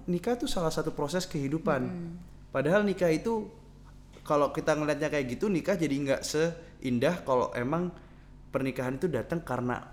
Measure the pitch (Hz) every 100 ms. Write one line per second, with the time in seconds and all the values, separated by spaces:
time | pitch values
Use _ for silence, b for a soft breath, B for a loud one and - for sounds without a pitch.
0 | - 175 233 247 269 196 160 156 156 151
1 | 143 180 175 156 139 160 160 139 123 175
2 | 170 175 - - - 135 147 202 208 185
3 | 175 160 226 226 202 - - - - -
4 | - - - 147 139 156 156 151 147 143
5 | 151 147 131 123 208 170 170 190 151 139
6 | 139 135 - 151 165 165 - - 135 120
7 | 139 - - 127 - 120 123 165 180 -
8 | B B B B - - 135 127 127 135
9 | 185 127 - 165 - 120 123 120 -